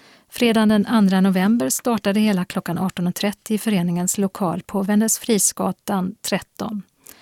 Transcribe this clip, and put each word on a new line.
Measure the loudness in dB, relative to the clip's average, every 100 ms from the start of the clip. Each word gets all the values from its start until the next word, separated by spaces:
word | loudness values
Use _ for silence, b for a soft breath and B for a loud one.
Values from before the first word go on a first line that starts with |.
| B B B
Fredagen | -2 0 4 4
den | 2 2
andra | 2 4 4
november | 2 2 2 2 0
startar | -2 -2 -2 0
det | 2
hela | 2 0
klockan | -2 -6 -4 -4
arton | -4 -2 -4
och |
trettio | -2 -4 -4 -4
i | -4
föreningens | 0 0 0 0 -2 -2
lokal | -2 -2 -4 -4
på | -4 -4
Vännäs | 2 2 2 -2
Frisgatan | 0 0 0 -2 -4 -4 -4 -2 -4 -6
tretton. | -6 -6 -6 -10 -8 -8 -12 B B B